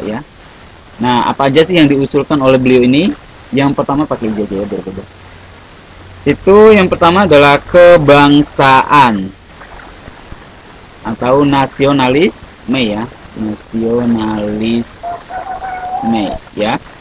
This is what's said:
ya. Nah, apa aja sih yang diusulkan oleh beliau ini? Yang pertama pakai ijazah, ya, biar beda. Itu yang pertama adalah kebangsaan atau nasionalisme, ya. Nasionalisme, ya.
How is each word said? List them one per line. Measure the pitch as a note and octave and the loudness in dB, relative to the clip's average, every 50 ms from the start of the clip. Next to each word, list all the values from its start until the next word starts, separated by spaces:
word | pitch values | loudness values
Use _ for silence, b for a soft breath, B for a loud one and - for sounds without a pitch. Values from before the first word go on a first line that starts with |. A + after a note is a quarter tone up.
| - | -6
ya. | G2+ G#2+ B2 D3+ - - - - - - - - - - - - - - - | -8 -10 -10 -12 -16 -20 -20 -20 -20 -20 -20 -20 -20 -20 -20 -20 -20 -12 -6
Nah, | A#2 B2 B2 A#2+ - - B2 | -4 -2 -2 0 -2 -2 -2
apa | - C#3 C#3 | -2 -2 0
aja | C3 D#3 D#3+ | 2 2 0
sih | E3+ F#3 E3 | 2 2 2
yang | D3+ C#3 | 2 2
diusulkan | C#3+ C3+ C#3 C3+ - C#3+ C3+ - D#3 C#3+ C3+ | 2 0 -2 -2 -2 -4 -2 -2 -2 0 2
oleh | C3 C3 B2+ | 2 2 2
beliau | B2+ B2+ B2+ B2 B2 | 2 2 2 2 2
ini? | B2 C3 D3 F#3 G#3+ C#4+ - - - - - - - - | 2 2 0 0 -2 -4 -6 -12 -20 -20 -20 -14 -6 -4
Yang | C3+ C#3 C#3 - | -2 -2 -2 -2
pertama | - C#3 - C#3 C#3+ D3+ | -4 -4 -4 -4 -4 -4
pakai | C#3+ C3+ - A#2 A2 G#2+ | -4 -6 -6 -6 -6 -6
ijazah, | G#2+ G#2 G2 - | -6 -6 -6 -6
ya, | F#2+ G#2 G2+ | -8 -6 -8
biar | G2 F#2 - | -8 -10 -10
beda. | F#2+ F#2+ F#2+ G2 - - - - - - - - - - - - - - - - - - - - - - - - D3 | -12 -14 -14 -16 -18 -20 -20 -20 -20 -20 -20 -20 -20 -20 -20 -20 -20 -20 -20 -20 -20 -20 -20 -20 -20 -20 -8 -6 -6
Itu | C#3+ - - F#3 G3 G#3 G#3+ A3 G#3+ | -6 -2 0 4 6 6 6 6 6
yang | G3+ F#3 F3 - | 4 2 0 0
pertama | - F3 E3+ E3+ G3 G#3 | 0 0 0 2 2 2
adalah | F3 D3+ C#3+ C#3+ C#3+ C#3+ | 4 4 4 4 4 2
kebangsaan | C#3+ - - - F3 F3 F3 F3 E3+ D3 C#3 C#3+ C#3+ C#3+ C#3+ C#3+ D3 C#3+ - - - C#3 C3+ C3 B2+ - - D3 D3 C3+ A#2+ G#2+ G2 F#2+ F#2+ F#2+ - - - - - - - - - - - - - - - - - - - - - - - - - - - - - - - - - | 0 0 0 4 6 6 8 6 6 4 4 4 4 4 4 4 2 2 0 -2 0 2 4 4 2 2 2 2 2 4 2 0 -2 -6 -10 -14 -18 -20 -20 -20 -20 -20 -20 -20 -20 -20 -20 -20 -20 -20 -20 -20 -20 -20 -20 -20 -20 -20 -20 -20 -20 -20 -20 -20 -20 -20 -20 -20 -16
atau | - A#2 A2+ - B2 B2 C3 C#3+ D3 C#3+ | -12 -12 -10 -6 -2 0 0 0 0 0
nasionalisme, | C#3 C#3 C3+ B2+ - - C#3 C#3 C#3+ C3+ B2+ B2+ B2+ D3 F#3 A#3 - - - - - - - - C3 C3+ B2 | 0 0 -2 -4 -4 -4 -2 0 0 0 0 0 0 0 0 -2 -2 -8 -16 -20 -20 -14 -8 -6 -4 -4 -4
ya. | G#2+ G#2 G#2+ A2+ B2+ - - - - - - | -4 -4 -6 -8 -10 -14 -18 -20 -18 -12 -10
Nasionalisme, | G#2+ G#2+ G#2 - - - - A2+ A2+ A2+ A#2 A#2+ A#2+ A#2+ A#2 A2+ G#2+ A2 G#2+ G#2+ G#2 G#2 G#2+ G#2+ A2 A2+ A#2 A#2 A#2 - - - - F5 F5 E5+ - - F#5+ F#5 - F#5+ F#5 F#5 F#5+ F#5+ - - - - - - - A2 A#2 G#2+ G2+ - - - - - - | -10 -8 -10 -12 -14 -12 -8 -6 -4 -4 -4 -2 -2 -2 -2 -2 -4 -6 -6 -6 -6 -6 -6 -6 -4 -4 -4 -4 -6 -8 -14 -16 -14 -14 -14 -14 -14 -16 -16 -14 -12 -12 -14 -12 -12 -12 -12 -12 -10 -10 -10 -8 -6 -4 -4 -4 -4 -6 -8 -12 -14 -14 -10
ya. | F2 G#2 A2 C3 - - - - - | -8 -6 -6 -6 -8 -10 -16 -20 -20